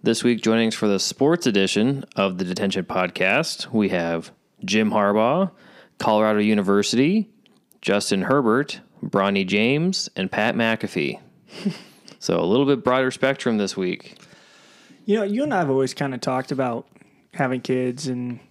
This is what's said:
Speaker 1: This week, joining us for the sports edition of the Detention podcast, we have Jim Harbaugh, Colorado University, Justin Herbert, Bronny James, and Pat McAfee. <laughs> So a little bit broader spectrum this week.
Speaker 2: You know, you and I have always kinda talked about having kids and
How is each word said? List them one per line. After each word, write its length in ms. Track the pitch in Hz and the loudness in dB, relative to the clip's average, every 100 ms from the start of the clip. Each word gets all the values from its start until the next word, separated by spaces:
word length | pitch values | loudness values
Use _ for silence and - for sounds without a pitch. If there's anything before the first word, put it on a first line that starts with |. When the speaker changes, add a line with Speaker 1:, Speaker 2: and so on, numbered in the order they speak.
Speaker 1:
This 220 | 110 113 | 0 2
week, 180 | 131 113 | 2 2
joining 240 | 113 113 113 | 2 2 2
us 80 | |
for 140 | - 107 | 0 0
the 100 | 98 | 0
sports 480 | - - 139 170 135 | -2 0 2 2 2
edition 580 | 101 95 104 120 139 - - | 2 2 2 0 -2 -6 -2
of 220 | 98 90 | 0 0
the 60 | |
Detention 400 | 90 90 98 95 | -4 -2 -2 -2
podcast, 840 | 87 92 90 - 92 123 165 - - | -4 -2 -2 0 0 0 -2 -8 -4
we 180 | 113 98 | 0 0
have 420 | 90 85 82 - _ _ _ | 0 -2 -4 -8 _ _ _
Jim 260 | 92 107 110 | -4 0 0
Harbaugh, 640 | 107 101 104 113 165 190 - - - - _ | 2 2 2 2 2 -2 -4 -20 -20 -20 _
Colorado 420 | - 107 110 104 | 2 2 4 2
University, 920 | 104 107 95 101 101 117 143 214 202 _ _ _ _ _ | 2 2 4 2 2 2 2 2 -2 _ _ _ _ _
Justin 400 | - 101 - 95 | -2 -2 0 -2
Herbert, 580 | 90 139 120 117 151 - - _ | 2 2 4 2 0 -10 -18 _
Bronny 460 | 110 101 98 98 92 | -2 0 2 0 0
James, 640 | 101 113 147 175 185 - - | 2 2 2 0 -2 -6 -6
and 120 | 95 | -4
Pat 280 | - 110 - | -2 -2 0
McAfee. 640 | 113 110 101 - 69 - - _ _ - | 0 -2 -4 -4 -4 -6 -18 _ _ -8
<laughs> 80 | 202 - - - - - | -8 -8 -18 -20 -20 -10
So 200 | - 85 | -2 0
a 60 | 85 | 2
little 200 | 117 139 | 2 2
bit 180 | 131 | 2
broader 260 | 127 127 131 | 2 2 0
spectrum 480 | - 135 135 123 110 | 0 -2 0 -2 0
this 180 | 98 - | -2 -2
week. 400 | 92 - - - - - - - - - - - - | -4 -6 -12 -20 -20 -20 -20 -20 -20 -20 -20 -14 -2
Speaker 2:
You 100 | 214 | 0
know, 40 | |
you 180 | 202 214 | 0 -2
and 80 | 294 | 0
I 40 | 202 | 0
have 120 | 151 | 2
always 220 | 135 131 | 2 0
kinda 240 | - 139 123 | -2 -6 -4
talked 320 | - 127 131 | -2 -4 -4
about 340 | 135 127 117 - - - _ _ | -2 -2 -4 -10 -20 -20 _ _
having 260 | - 131 127 | -4 -2 -2
kids 460 | 127 127 127 123 131 | -2 0 0 -4 -6
and 300 | 123 123 120 _ | -6 -6 -10 _